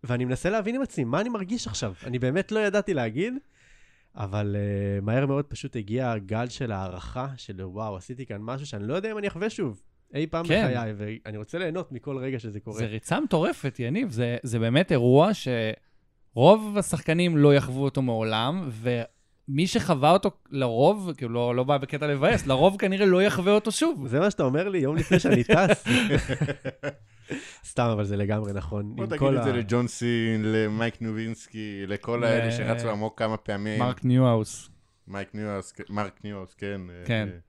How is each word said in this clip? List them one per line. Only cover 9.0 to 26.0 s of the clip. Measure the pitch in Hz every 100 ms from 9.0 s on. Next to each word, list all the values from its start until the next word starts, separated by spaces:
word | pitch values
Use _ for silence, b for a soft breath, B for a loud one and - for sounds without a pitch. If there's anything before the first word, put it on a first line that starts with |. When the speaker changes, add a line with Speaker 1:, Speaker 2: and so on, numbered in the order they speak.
| 214
Speaker 1:
אם | 214
אני | 202
אחווה | 170 214
שוב, | - 156 104 _ _ _
אי | 143 156
פעם | 165 170
Speaker 2:
כן. | 185 147
Speaker 1:
בחיי", | 123 113 104
ואני | 104 113 - 107
רוצה | 104 170
ליהנות | 180 165 170
מכל | 127 - 135
רגע | 131 131
שזה | 110 101
קורה. | 113 107
Speaker 2:
זה | 113
ריצה | 110 - 185
מטורפת, | 302 165 185 320 143 -
יניב, | 120 180 247
זה, | 113 120 120
זה | 131 117
באמת | 113 131 190
אירוע | 143 120 131 180 208 - 120 110 110 _ _ _ _ _
שרוב | 120 143 214 214 208
השחקנים | - 156 - 160 175 156
לא | 147
יחוו | 143 127 127
אותו | 139 139
מעולם, | 131 113 110 110 120 185 156 110 120 120 117 _ _ _ -
ומי | 139 185
שחווה | 233 151 151 147
אותו | 185 196 - _
לרוב, | 139 127 113 147 208 185 160
כאילו, | 123
לא, | 117 120 123
לא |
בא | 127 143
בקטע | 135 147 151
לבאס, | 143 160 220 147
לרוב | 131 175 196
כנראה | 196 190 202
לא | 180
יחווה | 202 165 185
אותו | 208 214
שוב. | - 320 254 131
Speaker 1:
זה | 127
מה | 196
שאתה | 190
אומר | 139 143 196
לי | 190
יום | 135 160
לפני | - 180
שאני | - -
טס? | - 165 190 208
Speaker 2:
<laughs> | - 247